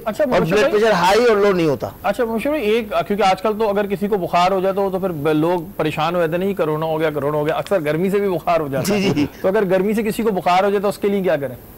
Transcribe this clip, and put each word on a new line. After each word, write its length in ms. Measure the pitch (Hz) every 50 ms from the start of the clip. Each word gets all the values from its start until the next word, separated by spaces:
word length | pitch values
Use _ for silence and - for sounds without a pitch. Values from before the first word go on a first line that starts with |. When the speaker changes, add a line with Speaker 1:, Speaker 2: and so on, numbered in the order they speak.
| -
Speaker 1:
अच्छा, 180 | 220 208 - 311
Speaker 2:
और 60 | 254
Speaker 1:
मुबशर 140 | - 180 180
Speaker 2:
ब्लड 160 | 160 190 208
Speaker 1:
भाई। 100 | 240 302
Speaker 2:
pressure 220 | - 208 220 220
हाई 240 | 208 175 175 185 208
और 220 | 220 247 240 214 202
लो 140 | 202 202
नहीं 140 | 190 180 165
होता। 280 | 156 135 - - 147 - - -
Speaker 1:
अच्छा, 200 | 190 202 - 247
मुबशर 260 | 226 226 226 208 285
भाई, 100 | 302 311
एक, 340 | 226 208 214 233 220 208 185
क्योंकि 300 | 170 165 170 202 202 214
आजकल 280 | 190 190 185 - 220
तो 120 | 214 208 226
अगर 220 | 208 202 208 208
किसी 220 | 196 202 165 202 202
को 80 | 220
बुखार 360 | 196 175 156 - 175 180 185
हो 80 | 196 190
जाए 120 | 180 190
तो, 180 | 185 196 196 196
तो 80 | 180 185
फिर 140 | 185 190
ब-, 160 | 175 147 139 160
लोग 480 | 156 151 151 170 180 180 156 - -
परेशान 380 | - 156 151 147 160 151 165 175
हो 60 | 180
जाते 120 | 170 160
हैं, 60 | 165 175
"नहीं, 160 | 185 202 196
कोरोना 320 | 190 170 151 151 151 160
हो 120 | 160 160 156
गया, 120 | 160 156
कोरोना 280 | 147 147 131 147 151 151
हो 60 | 147
गया।" 100 | 156 151
अक्सर 240 | 147 147 - 202 185
गर्मी 320 | 151 147 151 156 185 196
से 100 | 185 202
भी 80 | 202 196
बुखार 320 | 180 156 - - 175 160
हो 80 | 156 139
जाता 260 | 135 131 143 180 208
है। 60 | 202
Speaker 2:
जी, 100 | 190 196
जी। 160 | 143 147 147
Speaker 1:
तो 220 | 135 - - - 185
अगर 160 | 190 220 202
गर्मी 300 | 180 185 190 185 214 220
से 80 | 226
किसी 200 | 214 220 - -
को 80 | 220 226
बुखार 340 | 202 185 151 185 175 185 202
हो 60 | 202
जाए 100 | 196 208
तो 80 | 190 208
उसके 200 | 185 - - 202
लिए 140 | 202 202
क्या 140 | 180 180 160
करें? 200 | 143 139 127 120 - - - -